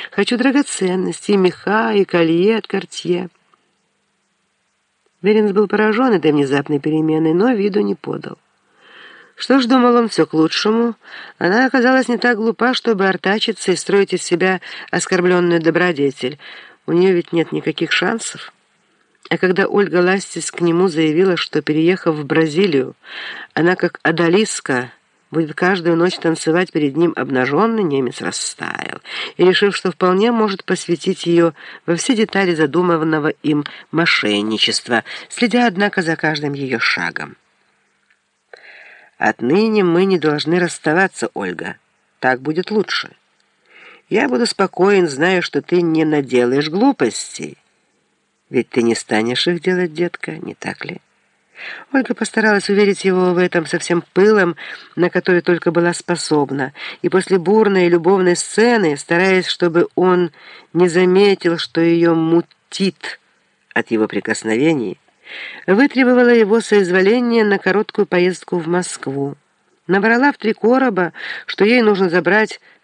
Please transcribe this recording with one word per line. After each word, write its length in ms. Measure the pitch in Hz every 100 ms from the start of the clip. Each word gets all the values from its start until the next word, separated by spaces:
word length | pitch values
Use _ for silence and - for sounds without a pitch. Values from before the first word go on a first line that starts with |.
| -
хочу 260 | - 202 240
драгоценности, 920 | 262 269 285 - 190 185 180 170 -
и 60 | 202
меха, 560 | 185 - - 214 226
и 100 | 208
колье 540 | 185 175 165 165 196 226
от 80 | -
Cartier». 640 | 196 175 - 160 175 180 - _ _ _ _ _ _ _ _ _ _ _ _ _ _ _ _ _ _
Веренц 300 | 185 214 208
был 140 | 190 208
поражен 460 | 208 214 214 262
этой 200 | 190 156
внезапной 460 | 147 139 143 143 147
переменой, 540 | 156 156 156 156 160
но 200 | 170 233
виду 280 | 226 202 196
не 140 | 202
подал. 420 | 190 - - - - _ _ _ _ _ - - - - -
Что 220 | - 269
ж, 80 | 240
думал 300 | 262 247 240
он, 120 | 233
все 160 | - 156
к 80 |
лучшему. 640 | 160 160 - 208 226 233 220 - - - -
Она 260 | 170 214
оказалась 440 | 262 262 240 262 247
не 100 | 233
так 180 | 240 220
глупа, 380 | 226 190 240
чтобы 320 | 247 - 202 196
артачиться 640 | 180 190 214 - 208 -
и 40 | 175
строить 360 | - 196 196
из 100 | 185
себя 380 | - 170 185 185 - - -
оскорбленную 720 | 175 - 185 180 180 175 170
добродетель. 760 | 165 170 180 143 143 - 127 147 - - - _ -
У 60 |
нее 220 | 170 185
ведь 180 | 175 170
нет 180 | 165 156
никаких 400 | 156 151 151 165
шансов. 640 | - 180 226 - - - - _ _ _ _ _ _ -
А 80 | 170
когда 280 | 185 185 196
Ольга, 360 | - 190 170
ластясь 480 | 180 190 - 175 -
к 100 | -
нему, 280 | 170 165 190
заявила, 500 | 151 160 156 190 165
что, 240 | - 151
переехав 540 | 147 151 165 185 170 151
в 80 | 143
Бразилию, 720 | 160 160 151 202 143 131 - - - - - -
она, 220 | - 165 185
как 240 | 180 -
одалиска, 880 | 147 165 170 190 220 - - 127 123 - _ _ _
будет 240 | 156 156
каждую 420 | - 180 180 170 165
ночь 220 | 175 -
танцевать 520 | 165 160 160 165 185
перед 260 | 165 147 139
ним 180 | 170 -
обнаженной, 680 | 139 127 127 147 220 226
немец 360 | 180 139 123 -
растаял 800 | 85 - - - - - - - - - - -
и, 60 |
решив, 300 | 180 185 202
что 160 | 190 190
вполне 420 | - 180 185 226
может 320 | 233 214 190
посвятить 600 | - 185 - 170 185 190
ее 300 | 170 170 165 156 - - -
во 100 | 170
все 180 | -
детали 400 | 226 214 196 190
задуманного 720 | 160 147 156 180 165 160 156 147 -
им 220 | - 147 143 - -
мошенничества, 1120 | 151 170 - 107 104 107 107 - - - 117 - - -
следя, 360 | - 240 240 240
однако, 360 | 180 208 196
за 140 | 160 160
каждым 360 | 156 156 147
ее 260 | 139 135 127
шагом. 580 | - - 85 71 73 - _ _ _ _ _ _ _ _ _ _ _ - - - - - _ -
«Отныне 640 | 110 - 120 180 220 214
мы 220 | 180 170 196
не 120 | 185
должны 400 | 151 147 143 175
расставаться, 720 | 175 - - 165 190 - 110
Ольга. 420 | - 95 82 85 - _ _ _ _
Так 200 | 131 127
будет 300 | 139 156 180
лучше. 400 | 214 - - - - _ _ _ _ _ - - - _
Я 220 | 202 -
буду 160 | 247 233
спокоен, 600 | - 196 - 190 202 175
зная, 360 | 135 175 185
что 180 | 170 -
ты 220 | - 175
не 240 | 170 160 156
наделаешь 640 | 151 127 123 123 135 151
глупостей. 880 | 175 269 - 120 - - - 76 - _ _ _ _ _ _ _ _ _
Ведь 220 | 131 -
ты 120 | -
не 120 | 117
станешь 520 | 113 - 107 113 123 -
их 140 | 175
делать, 320 | 185 185 180
детка, 460 | 151 175 - - 160
не 160 | -
так 320 | - - - -
ли?» 160 | - - _ _ _ _ - - - -
Ольга 220 | 269 233
постаралась 560 | 226 220 - 214 202 -
уверить 340 | 202 202 196
его 300 | 190 185 180
в 40 | 175
этом 280 | 180 175 160
со 120 | 170
всем 240 | - 175 -
пылом, 420 | - 202 214 175 151 - - - -
на 140 | 175
который 320 | 180 180 180
только 280 | 175 170 -
была 220 | 165 175
способна, 800 | 170 - 175 - 151 139 135 135 - - -
и 80 | 175
после 280 | 185 - 185
бурной 520 | 165 220 208 190 175
любовной 460 | 175 165 196 185 175
сцены, 600 | - - 233 233 170 143
стараясь, 500 | - 170 190 185 170
чтобы 420 | - 175 165 -
он 360 | - 180 180 175 - - - -
не 160 | 160 180
заметил, 720 | 165 185 185 202 190 170 165
что 240 | - -
ее 320 | 170 170 170
мутит 1080 | 165 160 165 - _ _ - 196 - - - _ _ _ _ _
от 160 | 120 -
его 180 | 110 107
прикосновений, 920 | 101 - 110 110 110 156 151 104 - _ _ - - - - -
вытребовала 640 | 196 285 254 247 247 240
его 300 | 240 208 226
соизволения 840 | - 208 180 185 190 247 240 233
на 140 | 214 196
короткую 480 | 190 185 214 - 202
поездку 520 | 180 180 175 - 180
в 80 | 160
Москву. 720 | 175 180 - - 139 139 143 _ _ _ _ -
Набрала 460 | 190 214 233 285
в 60 | -
три 140 | 214
короба, 580 | - 214 262 262 185 175 - - - -
что 180 | -
ей 180 | 202 247
нужно 260 | 214 196 190
забрать 520 | 175 160 208 214 - _ _